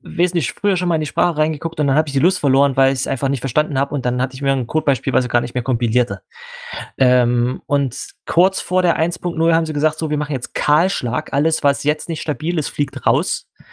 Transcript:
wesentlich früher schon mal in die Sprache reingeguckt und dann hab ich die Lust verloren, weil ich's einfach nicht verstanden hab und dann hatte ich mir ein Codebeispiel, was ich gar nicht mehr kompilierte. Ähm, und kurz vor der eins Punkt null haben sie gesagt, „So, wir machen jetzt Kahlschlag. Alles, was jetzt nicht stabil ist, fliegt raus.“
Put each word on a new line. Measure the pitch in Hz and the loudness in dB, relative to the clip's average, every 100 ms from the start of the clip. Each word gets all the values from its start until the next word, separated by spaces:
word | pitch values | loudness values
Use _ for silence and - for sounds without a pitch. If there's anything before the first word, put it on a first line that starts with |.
wesentlich | 165 160 175 175 - | -8 0 0 0 -4
früher | - 202 180 | -2 0 0
schon | 175 | 0
mal | |
in | 160 | 0
die | 151 | -2
Sprache | - 175 151 | 0 0 2
reingeguckt | 156 151 165 - | 0 0 -4 0
und | 143 | 2
dann | 139 | 2
hab | 156 | 2
ich | |
die | 135 | 2
Lust | 160 - | 2 2
verloren, | 143 135 143 135 | 2 4 2 4
weil | 135 | 2
ich's | 135 - | 2 -2
einfach | 135 139 | -2 0
nicht | 135 | 0
verstanden | 135 - 151 139 | 0 0 0 0
hab | 139 | -2
und | 143 123 | -2 -2
dann | 123 | 0
hatte | 127 | -2
ich | 131 | -2
mir | 139 | -2
ein | 135 117 | -2 0
Codebeispiel, | 156 - 127 - | -2 0 0 2
was | 127 123 | 0 2
ich | |
gar | 123 | 0
nicht | 123 | -2
mehr | 127 | -4
kompilierte. | 117 117 117 120 120 98 _ - - - - - - - | -2 0 2 2 0 -2 _ -20 -18 -16 -12 -10 -8 0
Ähm, | 127 127 120 120 120 131 - | 4 4 4 2 0 -2 -2
und | 143 139 - - - | 0 0 -4 -14 -14
kurz | - - 185 - | -4 2 2 2
vor | - 185 | -2 0
der | 185 - | 2 2
eins | 170 - | -2 -2
Punkt | 180 160 | -4 0
null | 165 | 2
haben | 165 160 | 2 0
sie | |
gesagt, | 147 151 - | 0 0 0
„So, | 156 | -2
wir | 147 | -2
machen | 147 | -2
jetzt | 139 - | -4 -6
Kahlschlag. | - - 151 185 - 120 127 - | -4 2 2 2 0 -2 -2 -2
Alles, | 143 156 - | 0 0 2
was | 143 139 | 0 0
jetzt | - - - | 0 -2 -2
nicht | 160 | -6
stabil | - - 156 175 | -4 -4 -2 -2
ist, | - | -2
fliegt | - 143 - - | -2 -4 -2 2
raus.“ | 127 190 - - _ - | 2 0 -6 -10 _ -20